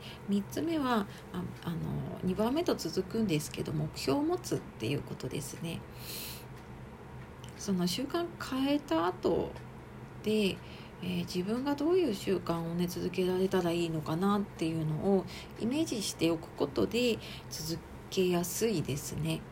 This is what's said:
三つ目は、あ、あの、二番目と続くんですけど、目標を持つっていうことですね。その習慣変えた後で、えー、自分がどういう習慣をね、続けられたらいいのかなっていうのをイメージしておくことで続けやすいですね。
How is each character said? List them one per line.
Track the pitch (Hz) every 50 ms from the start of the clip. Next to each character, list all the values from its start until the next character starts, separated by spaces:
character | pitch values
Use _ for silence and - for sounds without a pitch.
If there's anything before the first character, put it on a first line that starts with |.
| - - - - - -
三 | 202 202 196 -
つ | - -
目 | 285 330 330 311
は、 | 277 254 240 220 202 - - - - - -
あ、 | 180 175 - - - -
あ | 175
の、 | 170 160 160 156 135 147 139 - - - -
二 | 185 185
番 | 185 214 233 262
目 | 320 349
と | 330 240
続 | 196 - - - 185 180 -
く | - 226
ん | 220 196
で | 160 147
す | 147 -
け | - - 156
ど、 | - -
目 | 151 151 156 - -
標 | - 262 269 285
を | 302
持 | 320 349 349
つ | - - 160 131
っ |
て | - - - - - 110
い | 143
う | -
こ | - - -
と | - - 131
で | - -
す | - - - -
ね。 | - - - - - - - - - - - - - - - - - - - - - - - - - - - - - - - - - - - - - - - -
そ | - - 196
の | 180 175 180
習 | - - 262
慣 | 285 - 339 349 339 - -
変 | - - 269 262 269 277 285
え | 285
た | - - 320 320 330 359
後 | 359 - - - - - - - - - - - - - - - - - - - - - -
で、 | 208 214 214 208 185 - - - - - - - - - - -
え | 180
ー、 | 180 175
自 | 175 - - 180 180
分 | 196 226 247 262
が | 285 285
ど | 277 285 320
う | 359 381
い | 349 262
う | 202
習 | 196 - 196 196 175
慣 | - - 170 165
を | 165 165 170
ね、 | 175 175 175
続 | - 175 175 180
け | 180 185 185 180
ら | 185 185
れ | 190 190
た | 190 185
ら | 175 170
い | 165 170 170
い | 165
の | 160 156
か | 156 - 160
な | 165 190 196 202 208
っ |
て | 202 - - - 170
い | 160 165
う | 160 160 156
の | 156
を | 151 - 196 202 190 175 - - - - - - -
イ | -
メ | 226 262 302
ー | 330
ジ | 320 277 220
し | 196 - -
て | - - 165
お | 170 160
く | - - -
こ | - - -
と | - - - -
で | - 233 247 240 220 - - - - - - -
続 | - - 156 160 165 170 - - - - - -
け | - 190 185 180
や | 180 175 175
す | 175 - - 220 233
い | 214 160
で | - - 135 147
す | - - -
ね。 | - 147 160 160 - - -